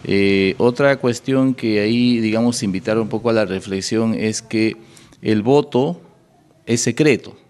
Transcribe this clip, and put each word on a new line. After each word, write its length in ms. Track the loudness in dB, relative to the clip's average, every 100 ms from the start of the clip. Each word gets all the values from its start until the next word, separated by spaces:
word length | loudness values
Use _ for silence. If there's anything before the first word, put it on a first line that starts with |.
eh, 500 | 0 2 4 4 2 2
otra 380 | 0 2 0 2
cuestión 560 | -2 -4 -2 0 0
que 260 | 0 -2 0
ahí, 400 | 0 2 2 2
digamos, 420 | 0 0 0 0
invitar 380 | -4 -4 -2 -2
un 80 | -2
poco 220 | -4 0
a 20 |
la 120 | 0
reflexión 720 | 0 -4 -6 -6 -2 -2 -2
es 280 | -2 -4 -4
que 340 | -4 -2 -2 -4 -18 -20 -20 -8
el 200 | -2 0
voto 580 | 2 0 2 -2 -2 -4 -14 _ _ _ _ _ -4
es 160 | -2
secreto 540 | -2 0 2 2 -2 -20